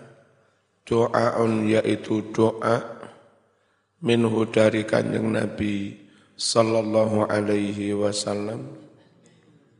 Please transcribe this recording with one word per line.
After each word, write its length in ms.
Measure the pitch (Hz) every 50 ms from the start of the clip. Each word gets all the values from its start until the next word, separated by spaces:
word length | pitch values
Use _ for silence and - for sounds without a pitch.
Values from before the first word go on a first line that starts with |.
| - - - - _ _ _ _ _ _ _ _ _ _ _ _ _
doaun, 880 | - 120 117 117 117 113 110 113 120 - 113 117 113 113 110 107 107
yaitu 480 | 110 110 107 110 107 104 - - 113 107 101 107 -
doa, 480 | - 113 113 110 - 120 117 113 120 - - - - - - - - - _ _ _ _ _ _ _ _ _ _ _ _ _ _ _ 170
minhu, 400 | 120 117 117 117 113 110 110 113 113
dari 320 | - 110 110 107 110 110 107
Kanjeng 480 | - 117 117 110 107 101 113 110 110
Nabi 720 | 110 110 110 104 - - 107 104 101 101 98 104 - - - - _ _ _ _ _
sallallahu 960 | - - - - 120 113 110 113 113 110 107 107 110 110 104 107 104 107 104
alaihi 640 | 104 104 104 104 104 104 101 101 104 101 101 101 104
wasallam. 920 | 101 104 101 104 104 - 104 101 104 104 107 113 123 131 135 139 - - - - _ _ _ _ _ _ _ _ _ _ _ _ _ _ _ _